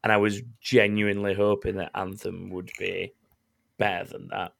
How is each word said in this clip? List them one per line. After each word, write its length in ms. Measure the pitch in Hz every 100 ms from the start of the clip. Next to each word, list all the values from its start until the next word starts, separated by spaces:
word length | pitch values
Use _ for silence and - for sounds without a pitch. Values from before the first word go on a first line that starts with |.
And 80 | 110
I 60 | 107
was 240 | 107 101 117 -
genuinely 720 | - 123 104 104 104 101 101
hoping 420 | 98 104 101 107 98
that 160 | 85
Anthem 560 | 95 95 104 95 92 92
would 220 | 92 92 -
be 340 | 98 92 95 _ _ _ _ _ _ _
better 280 | 104 90 87
than 240 | - 87
that. 240 | 95 90